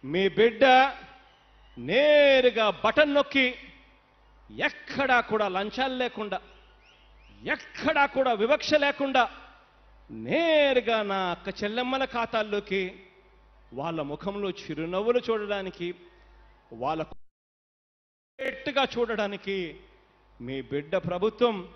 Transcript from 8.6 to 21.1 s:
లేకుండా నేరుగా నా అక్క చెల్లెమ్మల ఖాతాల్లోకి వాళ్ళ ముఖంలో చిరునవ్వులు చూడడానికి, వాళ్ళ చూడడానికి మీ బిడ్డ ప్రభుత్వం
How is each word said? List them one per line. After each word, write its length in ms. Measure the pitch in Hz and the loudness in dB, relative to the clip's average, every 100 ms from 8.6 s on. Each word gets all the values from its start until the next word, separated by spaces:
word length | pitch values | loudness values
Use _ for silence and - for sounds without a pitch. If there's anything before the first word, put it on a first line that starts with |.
| - | 2
లేకుండా 560 | 302 285 285 277 254 202 - - - _ _ _ _ _ | 2 2 0 0 2 0 -2 -20 -20 _ _ _ _ _
నేరుగా 920 | 113 117 254 339 311 285 254 214 226 | -14 -2 0 4 4 4 2 2 -2
నా 280 | 202 190 185 | 0 -2 -2
అక్క 320 | 175 - 190 | -4 -8 -6
చెల్లెమ్మల 420 | 208 220 254 262 262 | -6 -4 -4 -2 -4
ఖాతాల్లోకి 760 | 240 226 220 214 202 202 190 185 190 - _ _ _ _ _ _ | -4 -4 -2 -2 -4 -4 -4 -4 -10 -20 _ _ _ _ _ _
వాళ్ళ 280 | 120 156 160 | -10 -6 -6
ముఖంలో 480 | 143 151 180 202 196 | -6 -8 -8 -6 -8
చిరునవ్వులు 720 | - - 151 165 185 220 247 240 | -8 -10 -8 -6 -4 0 0 0
చూడడానికి, 680 | 226 208 202 190 - 175 180 - _ _ - - _ _ | -4 -4 -6 -8 -8 -10 -10 -18 _ _ -20 -20 _ _
వాళ్ళ 320 | 113 127 160 151 - - _ _ _ _ _ _ _ _ _ _ - 269 262 294 269 262 233 | -8 -6 -6 -8 -12 -20 _ _ _ _ _ _ _ _ _ _ -10 -8 -8 -6 -2 -2 -2
చూడడానికి 840 | 233 220 202 202 - 196 170 139 - _ _ _ _ _ | -4 -2 -4 -6 -6 -6 -6 -12 -20 _ _ _ _ _
మీ 200 | 123 135 | -10 -10
బిడ్డ 340 | 120 143 147 185 | -6 -6 -4 -4
ప్రభుత్వం 600 | 175 | -4